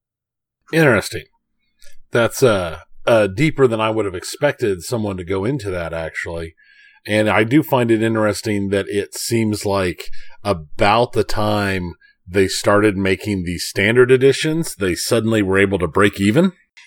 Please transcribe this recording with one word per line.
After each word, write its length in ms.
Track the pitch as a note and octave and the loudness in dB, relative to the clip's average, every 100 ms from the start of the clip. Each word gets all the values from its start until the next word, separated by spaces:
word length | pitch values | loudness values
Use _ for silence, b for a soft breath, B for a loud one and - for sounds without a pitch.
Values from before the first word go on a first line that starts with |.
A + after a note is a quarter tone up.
| _ _ _ _ _ _ _ | _ _ _ _ _ _ _
Interesting. 540 | D#3 D3+ G#2 - E2+ - _ _ _ _ _ b b - | 2 4 4 0 -8 -14 _ _ _ _ _ b b -4
That's, 300 | A#2 A2+ - | 0 0 2
uh, 380 | C3 G2 F2 E2 - - - | 2 2 -2 -10 -16 -6 2
uh, 220 | A#2 G2+ | 2 2
deeper 400 | F#2+ D#3 - C3 | 0 -2 2 2
than 140 | A2 | 2
I 80 | A2 | 0
would 160 | A2 G2+ | -2 -4
have 100 | F2 | -6
expected 680 | - - D3 - A2+ F#2 | -10 -4 -2 0 -2 -4
someone 340 | - A#2+ G#2 F#2 | -4 -4 -4 -6
to 80 | F2 | -4
go 180 | F#2+ | -4
into 260 | G#2 C#3+ G2+ | -2 -4 -4
that, 240 | F2+ E2 | -6 -6
actually. 600 | E2 D#2+ - F2+ E2+ E2 - b b b b - | -8 -8 -10 -10 -8 -10 -14 b b b b -2
And 240 | G#2+ G#2+ | 0 2
I 140 | G2 | 2
do 180 | A2+ D3 | 2 2
find 300 | - C3 A#2 | 2 2 2
it 100 | A2 | 2
interesting 680 | A2+ A2 G#2+ G2 A#2 G#2 G2 | 2 0 0 -2 -4 -2 0
that 180 | G2 F#2+ | -2 -2
it 260 | G2+ - | -4 -6
seems 520 | - - A#2 A2 G#2 G#2 | -8 -4 0 0 -2 -2
like 440 | G2 F#2 E2+ - b b b | -2 -2 -4 -6 b b b
about 680 | G#2 F2+ D2+ - G2+ A2+ A#2+ | -6 -6 -6 0 2 2 2
the 140 | A2 - | 0 0
time 680 | - G#2+ G#2 G2+ F#2+ F2 - b b - | 0 0 0 -2 -4 -6 -12 b b -4
they 220 | F#2+ F#2+ | 0 0
started 480 | - - G#2 G#2+ F#2+ | 0 2 4 4 2
making 480 | F#2+ F#2+ G#2+ G2+ | 0 -2 -2 -4
the 140 | E2+ E2+ | -4 -6
standard 540 | - - G2+ A#2+ B2 | -6 0 2 4 6
editions, 640 | C3 C3+ C3 D#3 D#3+ E3 - | 6 4 2 -2 -2 -4 -4
they 200 | F#2+ E2 | -4 -2
suddenly 480 | - A#2 A2 A2 | -2 0 2 0
were 160 | F#2+ F#2+ | 2 2
able 180 | G2 F#2+ | 2 0
to 80 | E2+ | -2
break 340 | F#2+ G2+ - | 2 2 2
even. 320 | G2+ B2 F#3 - _ B | 2 4 2 -2 _ B